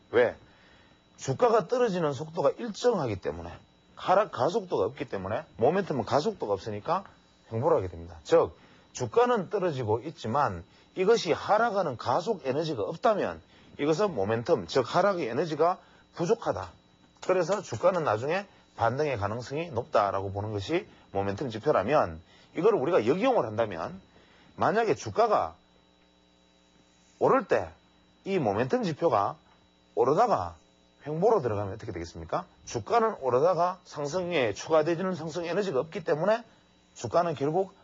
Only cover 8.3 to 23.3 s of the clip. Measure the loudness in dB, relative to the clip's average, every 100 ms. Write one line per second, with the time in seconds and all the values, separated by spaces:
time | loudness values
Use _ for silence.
8.3 | 4 4 -2 -20 -20 _ -8 -2 2 2
9.3 | 2 -2 -2 -2 -2 -2 -2 -4 -10 -4
10.3 | 0 0 -2 -12 _ _ -2 2 2 2
11.3 | -2 2 2 2 0 -2 -4 -2 0 0
12.3 | -4 -2 -2 -2 -4 -4 0 0 2 -2
13.3 | -6 -14 -20 -18 -4 0 2 0 0 0
14.3 | 0 2 0 0 -2 0 2 2 0 -2
15.3 | -4 -2 0 0 0 -8 -20 _ -4 -2
16.3 | 0 -2 -4 -8 -14 _ _ _ _ 0
17.3 | 2 2 -2 -4 0 2 2 2 0 0
18.3 | -4 -6 -16 _ -2 0 0 -2 -2 -2
19.3 | -4 -6 -8 -6 -6 0 2 2 0 -4
20.3 | -6 -6 -6 -2 -4 -4 -14 _ -4 -4
21.3 | -4 -6 -2 0 2 2 2 0 -4 -18
22.3 | -20 -12 0 2 2 2 2 2 2 2